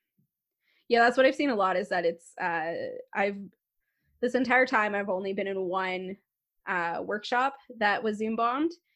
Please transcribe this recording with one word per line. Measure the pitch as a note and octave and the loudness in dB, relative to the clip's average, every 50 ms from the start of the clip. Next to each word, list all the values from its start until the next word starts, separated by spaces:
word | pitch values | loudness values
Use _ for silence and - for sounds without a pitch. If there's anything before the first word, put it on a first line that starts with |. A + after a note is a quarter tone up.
| _ _ _ _ _ _ _ _ _ _ _ _ _ _ _ _ _ _ | _ _ _ _ _ _ _ _ _ _ _ _ _ _ _ _ _ _
Yeah, | A#3 A#3 | 4 6
that's | A#3 A#3+ B3 | 6 4 6
what | C4+ C4 | 6 4
I've | C4 C4 | 4 4
seen | - D4 C#4+ | 4 0 0
a | B3 | 2
lot | G3+ F#3+ F#3+ F#3 F3+ | 2 2 2 2 0
is | G3+ G3+ | -2 0
that | G3 F3+ E3+ | -2 0 0
it's, | E3+ E3+ E3+ - - - - | 0 -2 -2 -10 -20 -10 -6
uh, | F3+ F3+ E3+ E3 D#3 E3 E3+ - - - - - - - - | -4 -2 -2 -2 -2 -4 -4 -4 -6 -8 -8 -12 -14 -8 -2
I've, | - G3 G3+ G3+ G3+ G3+ F3+ _ _ _ _ _ _ _ _ _ _ _ _ _ _ | -2 0 0 -2 -6 -12 -16 _ _ _ _ _ _ _ _ _ _ _ _ _ _
this | - B3 A#3+ | -4 0 0
entire | B3 C4 A3+ B3+ B3+ C4 | 0 2 4 4 4 4
time | B3+ C4+ A3+ G#3 G#3 G3+ | 4 4 2 2 2 0
I've | G3+ G3+ G3+ | -2 -2 -2
only | F#3+ F#3 G3+ G3 | -4 -4 -2 -4
been | G3 G3 G3 | -4 -4 -4
in | F#3+ G3 F#3+ | -4 -4 -4
one, | F#3+ F3+ F3+ F#3+ F#3 F#3 F#3 F#3 F#3 F#3 G3 - _ _ _ _ _ _ _ _ _ - | -2 -2 -2 -2 -2 -2 -4 -4 -6 -8 -10 -12 _ _ _ _ _ _ _ _ _ -4
uh, | G3 F3+ E3+ E3+ E3+ E3 - | -2 -2 -2 -2 -4 -4 -4
workshop | F3+ G3+ G#3+ - - B3+ A#3+ B3+ C#4 C4+ - - _ B3 A3+ | -4 -6 -6 -4 -2 0 0 0 0 -2 -6 -16 _ -6 -2
that | G#3+ G#3 G3+ - | 0 2 2 2
was | - A3 G#3+ G3+ | 0 -2 -2 -2
Zoom | A3 A3 A3+ | -4 -4 -2
bombed, | A3+ A#3 A#3 B3 C4+ D4+ E4 E4 - _ _ _ | 0 0 0 0 0 0 -2 -2 -4 _ _ _